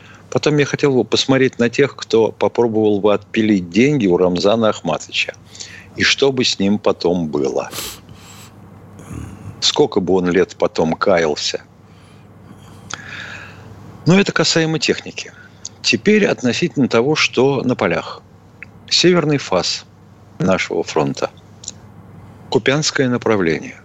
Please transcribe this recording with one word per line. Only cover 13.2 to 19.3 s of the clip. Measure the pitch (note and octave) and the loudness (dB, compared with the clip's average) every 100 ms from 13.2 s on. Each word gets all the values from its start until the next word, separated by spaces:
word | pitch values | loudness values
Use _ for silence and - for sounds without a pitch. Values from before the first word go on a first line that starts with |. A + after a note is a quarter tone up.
| - - - - - - - - | -16 -16 -18 -20 -20 -20 -20 -4
Но | - F#3+ | 2 4
это | G3 | 4
касаемо | - D#3+ E3 D#3+ D#3+ | 0 0 2 0 0
техники. | - - F#2 - - - - - - - | -2 -2 -6 -14 -16 -18 -20 -20 -20 -8
Теперь | - A2 - G#3+ G3 | -2 0 2 2 2
относительно | - B2 A2+ F3+ - A#2+ | 0 -2 -2 -2 0 0
того, | A#2 C3 | 2 2
что | D#3 - - C3+ C3+ | 0 0 2 2 2
на | B2+ | -2
полях. | B2 G2+ - - - - - - - - - - | 0 0 -2 -6 -12 -18 -20 -20 -20 -20 -20 -4
Северный | - F3 F3 D3+ | 2 4 4 2